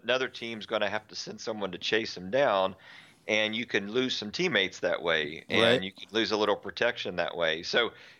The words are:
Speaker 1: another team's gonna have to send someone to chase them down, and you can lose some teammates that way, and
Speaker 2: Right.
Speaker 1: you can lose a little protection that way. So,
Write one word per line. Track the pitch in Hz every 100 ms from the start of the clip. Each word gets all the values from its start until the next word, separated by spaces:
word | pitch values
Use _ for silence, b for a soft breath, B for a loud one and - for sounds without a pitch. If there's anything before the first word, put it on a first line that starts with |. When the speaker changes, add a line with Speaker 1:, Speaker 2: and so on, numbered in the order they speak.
Speaker 1:
another | 113 131 123
team's | - 117 110 95
gonna | 110 104
have | 107 -
to |
send | - - 110
someone | - 107 98
to | 87
chase | - 110 113
them | - 92
down, | 127 135 98 95 95 B B B B -
and | 107 107
you | 110 123
can | 110 101
lose | 120 131 -
some | 104
teammates | - 180 110 92 -
that | 87 -
way, | 85 80 73 80 -
and | 95
Speaker 2:
Right. | 113 -
Speaker 1:
you | 95
can | - -
lose | 107 98
a | 104
little | 104 92
protection | 98 - 117 117 104 87
that | 82 82
way. | 80 82
So, | 90 123 113 B B